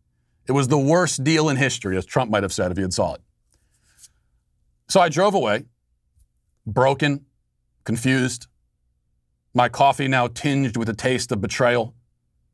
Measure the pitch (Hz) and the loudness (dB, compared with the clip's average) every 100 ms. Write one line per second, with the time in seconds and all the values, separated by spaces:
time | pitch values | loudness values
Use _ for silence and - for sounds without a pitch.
0 | _ _ _ _ - 135 135 147 135 170 | _ _ _ _ -2 0 2 2 4 2
1 | 175 - 135 160 156 131 135 - 98 92 | 2 -2 0 2 2 2 0 -2 -4 -4
2 | - - 123 104 98 - 92 90 95 - | -2 -2 0 0 -2 -2 -4 -2 -4 -2
3 | 90 69 - _ _ _ _ _ _ _ | -4 -4 -14 _ _ _ _ _ _ _
4 | - _ _ _ _ _ _ _ _ - | -20 _ _ _ _ _ _ _ _ 2
5 | 175 143 202 190 117 107 147 _ _ _ | 2 2 0 2 0 -2 -4 _ _ _
6 | _ _ _ _ _ _ - 104 131 135 | _ _ _ _ _ _ -6 0 2 2
7 | 147 143 - _ _ _ _ _ - 117 | 0 -2 -8 _ _ _ _ _ -6 -2
8 | 127 131 127 - - _ _ _ _ _ | 0 2 0 -4 -14 _ _ _ _ _
9 | _ _ _ _ _ 120 123 120 139 147 | _ _ _ _ _ 0 0 4 2 2
10 | 135 135 120 117 147 139 135 117 113 110 | 0 0 0 -2 -2 0 0 -2 -4 -2
11 | 127 127 - 110 98 - 123 120 113 - | -2 -2 -2 -4 -4 0 2 2 -2 -8
12 | _ _ _ _ _ | _ _ _ _ _